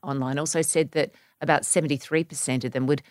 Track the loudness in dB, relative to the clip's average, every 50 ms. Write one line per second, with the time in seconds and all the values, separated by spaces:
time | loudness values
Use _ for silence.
0 | -4 -4 -4 -2 -2 -2 -2 -2 -2 0 0 0 0 2 2 0 0 2 0 -2
1 | -2 -2 -4 _ _ _ _ _ 0 2 2 2 2 2 0 2 2 2 0 -2
2 | -2 0 0 0 0 -2 -4 -6 -2 -2 -2 -2 -2 -2 -2 0 2 2 2 0
3 | -2 -8